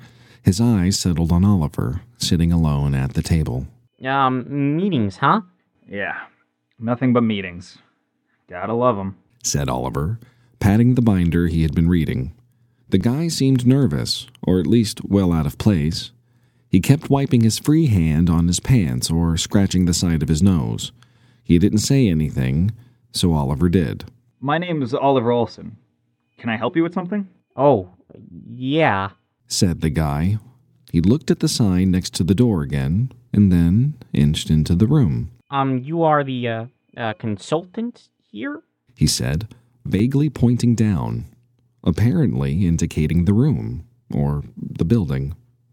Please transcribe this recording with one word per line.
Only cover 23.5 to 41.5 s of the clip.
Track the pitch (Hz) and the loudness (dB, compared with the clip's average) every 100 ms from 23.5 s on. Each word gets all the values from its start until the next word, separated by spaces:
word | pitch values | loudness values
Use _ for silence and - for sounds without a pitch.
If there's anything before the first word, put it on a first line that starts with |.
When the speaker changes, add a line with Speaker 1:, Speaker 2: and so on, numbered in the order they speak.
| 71 87 | 0 2
Speaker 1:
did. | 90 67 50 - _ _ _ | 2 0 -6 -12 _ _ _
Speaker 3:
"My | 135 156 | -4 -4
name | 175 156 | -2 -4
is | 120 | -4
Oliver | 135 139 135 117 | -2 0 0 2
Olson. | 120 113 - 85 - _ _ _ _ _ _ | 0 -2 -6 -18 -18 _ _ _ _ _ _
Can | 117 | -8
I | 110 | -4
help | 113 165 | -4 -2
you | |
with | 170 | -2
something?" | 180 180 208 190 _ _ - | -4 -6 -6 -8 _ _ 0
Speaker 2:
"Oh, | 143 117 90 _ _ - 110 87 - | 2 2 -2 _ _ -20 -20 -20 -18
yeah," | 120 131 151 151 98 98 - _ _ - | -10 -4 0 2 0 -4 -10 _ _ -10
Speaker 1:
said | - 95 78 | -2 0 0
the | 80 | -2
guy. | 82 78 71 87 107 - _ _ _ _ | -2 -2 -2 -2 -4 -8 _ _ _ _
He | 82 | 0
looked | 87 156 - | 2 0 0
at | 170 | -2
the | 160 | 0
sign | - 107 90 95 | 0 2 2 2
next | 90 87 - | 0 -2 -4
to | |
the | 82 98 | 0 2
door | 123 90 | 2 0
again, | 69 69 67 92 127 - _ | -2 -4 -2 -2 -4 -8 _
and | 101 101 | 2 4
then | 87 85 101 139 151 - | 6 4 2 0 -4 -6
inched | - 73 80 - | 0 2 0 0
into | 78 76 87 | 0 2 2
the | 110 | 2
room. | 151 101 62 - - - | 4 2 0 -6 -12 -8
Speaker 2:
Um, | 139 135 127 | -4 -2 -2
you | 127 165 | -4 -2
are | 160 151 | 2 2
the, | 135 127 120 | 0 -4 -4
uh, | 113 117 _ _ - | -6 -8 _ _ -8
uh, | 117 | -6
consultant | 107 113 101 - 156 180 226 233 - _ _ _ | -6 -6 -6 -4 -4 -4 -8 -10 -10 _ _ _
here? | 208 277 302 _ _ _ - | -12 -10 -12 _ _ _ -2
Speaker 1:
he | 139 | -2
said, | - 62 76 110 - _ _ - | 0 -4 -4 -6 -14 _ _ -4
vaguely | 92 120 135 151 | 0 0 0 -2
pointing | - 120 120 120 113 | 0 0 2 0 2
down, | 110 87 58 58 - _ _ | 0 0 -4 -6 -10 _ _